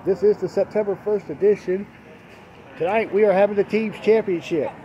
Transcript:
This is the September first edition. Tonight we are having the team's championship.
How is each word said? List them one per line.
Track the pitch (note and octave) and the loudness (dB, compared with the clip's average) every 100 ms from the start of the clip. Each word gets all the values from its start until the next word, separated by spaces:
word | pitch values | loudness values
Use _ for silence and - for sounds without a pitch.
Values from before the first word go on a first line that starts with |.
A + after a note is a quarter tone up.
| - | -4
This | F#3+ | 0
is | G#3 G3+ | 2 0
the | F3+ | -2
September | G3 F#3+ G#3+ G3+ F3+ | -2 -2 -2 -4 -4
first | G#3 G#3 - | -4 -4 -4
edition. | C#3 G3+ G3 - F#3+ G3+ - - - - - - - - - | 0 0 0 -2 -6 -6 -16 -20 -20 -20 -20 -20 -20 -20 -6
Tonight | E3+ A3 F#3+ | -2 0 0
we | G3 | 2
are | G#3+ | 4
having | F#3+ G3+ G3+ | 4 2 2
the | |
team's | F#3+ G#3+ A3 - | 0 0 -2 -2
championship. | G3+ A3 G#3 E3+ - E3 A#2+ - | 2 2 2 -4 -2 -2 -2 -6